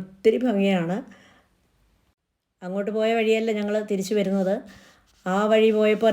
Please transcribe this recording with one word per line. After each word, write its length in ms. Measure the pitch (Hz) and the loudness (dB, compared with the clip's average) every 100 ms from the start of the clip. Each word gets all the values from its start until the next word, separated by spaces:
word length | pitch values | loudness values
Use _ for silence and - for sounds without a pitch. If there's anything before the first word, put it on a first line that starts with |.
ഒത്തിരി 380 | 185 - 220 220 | -4 -2 0 2
ഭംഗിയാണ്. 520 | 247 196 196 185 170 208 - - _ _ _ _ _ _ _ _ _ _ _ _ _ _ | 0 0 0 0 -2 -6 -8 -20 _ _ _ _ _ _ _ _ _ _ _ _ _ _
അങ്ങോട്ട് 260 | 180 196 202 220 | -8 -6 -4 -2
പോയ 120 | 220 233 | 0 0
വഴിയല്ല 320 | 220 220 226 214 | 0 0 0 -4
ഞങ്ങൾ 160 | 208 214 208 | -2 -4 -4
തിരിച്ചു 240 | 196 190 208 | -4 -2 -2
വരുന്നത്. 360 | 190 196 185 226 - - - _ _ _ 185 | 0 0 0 -2 -6 -20 -20 _ _ _ -4
ആ 60 | 190 214 | 0 2
വഴി 200 | 220 220 214 | 4 4 4
പോയപ്പോൾ 340 | 214 208 220 | 2 2 2